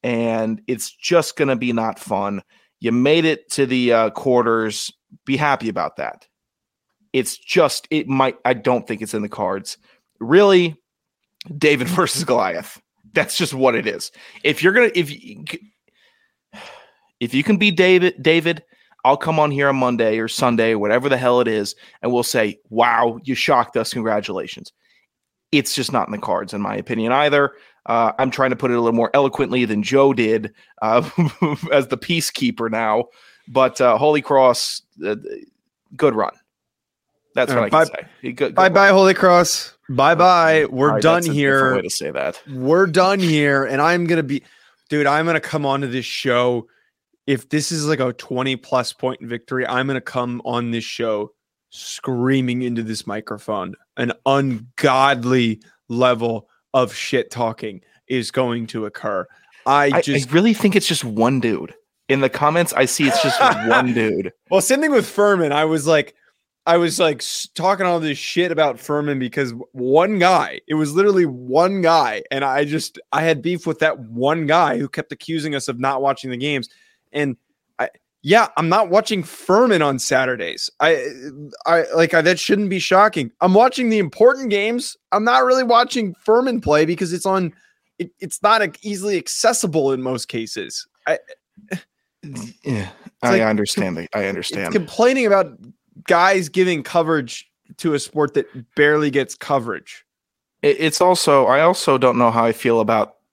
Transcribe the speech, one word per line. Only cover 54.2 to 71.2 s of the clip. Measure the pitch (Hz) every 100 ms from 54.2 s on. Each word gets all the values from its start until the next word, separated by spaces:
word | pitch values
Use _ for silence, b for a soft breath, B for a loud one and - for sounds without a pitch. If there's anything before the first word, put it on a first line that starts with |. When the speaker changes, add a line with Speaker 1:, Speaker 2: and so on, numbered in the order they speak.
| 135
Speaker 2:
ungodly | 139 135 117 120 - 147 131 139 131 120 131 117 110 b b -
level | 117 127 117 117 110 - _ _
of | 135 120
shit | - - 127 -
talking | 120 117 110 110 92 _ _ -
is | 127 107
going | - 127 117 113
to | 117
occur. | 104 - 113 95 - b b b
I | - 139 143
Speaker 1:
I, | 160
Speaker 2:
just | 151 147 123
Speaker 1:
I |
really | 165 220
think | 214 208 196
it's | -
just | 165
one | 120 107 113 135
dude. | 117 104 - - _ _ -
In | 135
the | 131
comments, | - 147 165 170
I | - 131
see | - 143
it's | -
just | 135 -
Speaker 2:
<laughs> | 262 - 113
Speaker 1:
one | 262 127
dude. | 120 110 85 95 - -
Speaker 2:
Well, | 185
same | - 277
thing | 311
with | 262 -
Furman. | - 208 190 156
I | 147 160
was | 160 147
like, | 156 143 _ _ _ _ _
I | - 170
was, | 170 -
like, | 170 135
s-, | - - -
talking | - 175 196
all | 185 170
this | 156 135
shit | - 170 175
about | 156 151 117
Furman | - 147 147 135
because | 127 143 131
w-, | 117 -
one | 135 127 147 190 208
guy, | 175 175 95 67 -
it |
was | 156 151
literally | 160 202 190